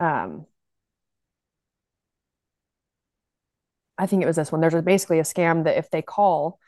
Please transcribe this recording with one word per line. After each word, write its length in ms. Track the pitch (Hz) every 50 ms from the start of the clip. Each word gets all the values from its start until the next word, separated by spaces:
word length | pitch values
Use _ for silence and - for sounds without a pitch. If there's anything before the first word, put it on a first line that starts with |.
um, 460 | 175 160 143 117 85 92 76 76 156 _ _ _ _ _ _ _ _ _ _ _ _ _ _ _ _ _ _ _ _ _ _ _ _ _ _ _ _ _ _ _ _ _ _ _ _ _ _ _ _ _ _ _ _ _ _ _ _ _ _ _ _ _ _ _ _ _ _ _ _ _ _ _ _ _ _ _ _ _ _ -
I 80 | 190
think 160 | 180 202 190
it 40 | 160
was 100 | 160 160
this 140 | 165 151 -
one. 100 | 160 156
There's 140 | 165 165 160
a, 80 | 165
basically 360 | 160 180 196 185 - - 170 160
a 40 |
scam 420 | 156 - - 185 170 165 165 165 156
that 120 | 156 -
if 140 | 160 156 -
they 120 | - 160
call, 560 | - - - 202 202 190 165 151 147 170 - _ _